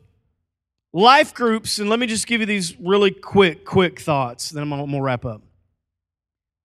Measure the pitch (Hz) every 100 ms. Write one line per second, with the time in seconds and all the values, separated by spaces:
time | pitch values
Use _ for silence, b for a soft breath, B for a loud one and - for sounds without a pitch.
0 | _ _ _ _ _ _ _ _ _ 160
1 | 226 277 302 - 240 220 - - 202 226
2 | 247 220 - 233 214 208 165 - 170 202
3 | 202 196 - 196 185 160 - 190 180 131
4 | - 143 123 120 - 151 147 143 143 139
5 | 135 120 123 107 _ _ _ _ _ _
6 | _ _ _ _ _ _